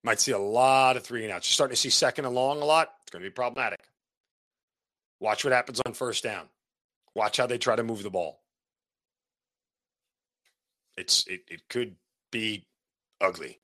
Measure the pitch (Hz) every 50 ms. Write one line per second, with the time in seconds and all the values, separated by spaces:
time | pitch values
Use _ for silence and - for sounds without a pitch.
0 | _ 120 110 - - - 127 101 101 101 107 120 127 131 135 135 131 127 127 123
1 | - - 120 117 110 107 95 87 - - - - 147 135 127 117 - 135 - -
2 | - 131 - - 143 127 123 127 127 135 143 147 147 147 156 160 160 - - _
3 | _ - - - 90 98 90 - 123 123 117 135 127 110 95 - - _ _ _
4 | _ _ _ _ _ _ _ _ _ _ _ _ _ _ _ _ _ _ _ _
5 | _ _ _ _ 92 - 107 - - 143 127 123 123 - 127 123 127 120 110 -
6 | 131 123 107 - - 120 104 92 80 _ _ _ _ _ _ _ _ _ _ _
7 | _ _ _ 107 107 107 - - 127 120 123 123 - 127 113 110 117 113 113 104
8 | 98 104 95 92 87 78 - _ _ _ _ _ _ _ _ _ _ _ _ _
9 | _ _ _ _ _ _ _ _ _ _ _ _ _ _ _ _ _ _ _ _
10 | _ _ _ _ _ _ _ _ _ _ _ _ _ _ _ _ _ _ _ -
11 | 92 - - - - - 95 92 _ _ 85 85 _ _ - 120 120 107 92 _
12 | _ _ _ _ _ _ - 117 110 110 107 98 - _ _ _ _ _ _ _
13 | _ _ _ _ - 95 90 - 76 64 - _